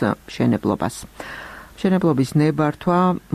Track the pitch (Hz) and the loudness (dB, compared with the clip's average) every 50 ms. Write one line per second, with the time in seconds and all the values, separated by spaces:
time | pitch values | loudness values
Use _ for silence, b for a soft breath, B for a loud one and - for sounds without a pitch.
0 | - 104 107 - - - - - 123 120 113 98 - 104 101 - - 98 - - | -2 -2 -2 -4 -8 -10 -4 0 0 2 2 2 0 -2 -2 -2 -2 -4 -6 -8
1 | - - B B B B B B B B B B B B B - - 190 190 180 | -16 -18 B B B B B B B B B B B B B -2 0 2 2 2
2 | 185 170 147 123 135 - - 156 151 156 147 147 156 147 147 - - 185 175 180 | 2 2 2 2 2 2 2 2 2 2 2 2 0 0 -2 -2 0 0 2 4
3 | 185 185 175 - - - 147 | 4 2 0 -2 -4 -2 0